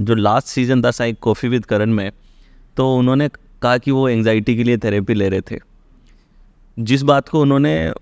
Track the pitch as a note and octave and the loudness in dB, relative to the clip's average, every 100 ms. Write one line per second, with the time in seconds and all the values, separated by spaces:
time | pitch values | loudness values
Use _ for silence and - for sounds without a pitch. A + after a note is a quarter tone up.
0 | G#2 A2 G2+ A#2 - - B2 C3 B2 - | -2 0 2 0 -2 -4 0 2 0 -2
1 | A#2 A2 A2+ G#2 B2 B2 - G#2 G#2+ G#2+ | -4 -2 -2 -2 -2 -4 -2 -2 0 -2
2 | G2 - - _ - - - - C3 B2+ | -4 -12 -20 _ -20 -20 -8 -2 0 2
3 | B2 C3+ D3 - _ - A#2+ B2 C#3 C3+ | 2 0 -2 -8 _ -4 -2 0 0 0
4 | C3 A2+ A2 A2 G#2+ A#2 A#2+ A#2 A2 G2+ | 0 0 2 0 0 0 0 0 0 -2
5 | F#2+ A2 G2 F#2+ - - - _ _ _ | 0 -2 0 -2 -6 -14 -16 _ _ _
6 | _ _ _ _ - _ _ - A2+ C3+ | _ _ _ _ -20 _ _ -8 0 2
7 | C#3+ C#3 - D#3 C#3 C#3 D3 D#3+ D#3+ - | 4 2 0 0 2 2 2 -2 -4 -4